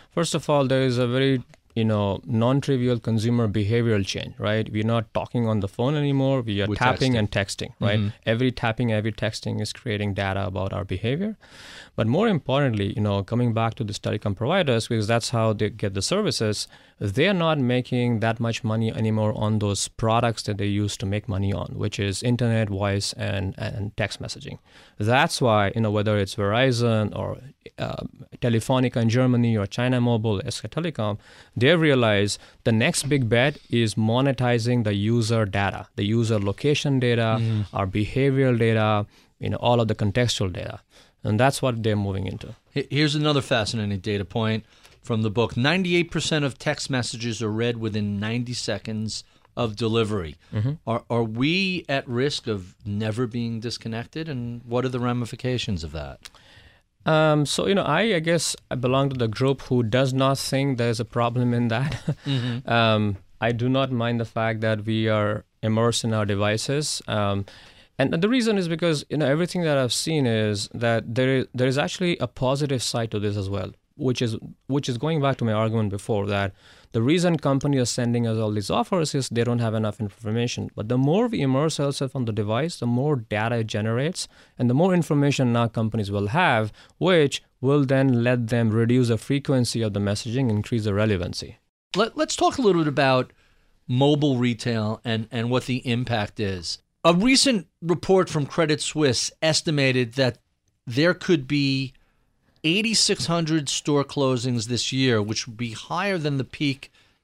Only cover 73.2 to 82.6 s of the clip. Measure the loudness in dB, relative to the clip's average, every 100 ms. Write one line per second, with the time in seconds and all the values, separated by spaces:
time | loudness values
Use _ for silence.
73.2 | -2 -2 -2 -4 -6 -12 _ -4 -2 0
74.2 | -2 -4 -10 -14 -4 -4 -2 -4 -2 0
75.2 | 0 0 0 2 2 0 -2 -2 -2 -2
76.2 | 0 0 -2 -4 -18 -20 _ -2 2 2
77.2 | 2 0 0 0 2 0 0 0 0 0
78.2 | 0 0 0 -2 -2 -2 0 -2 -2 -2
79.2 | -2 -2 0 0 0 0 -2 -4 -8 -8
80.2 | -4 -2 -2 -4 -8 -8 -2 0 2 2
81.2 | 2 0 2 2 0 0 -2 -2 -4 -4
82.2 | -4 -2 -2 0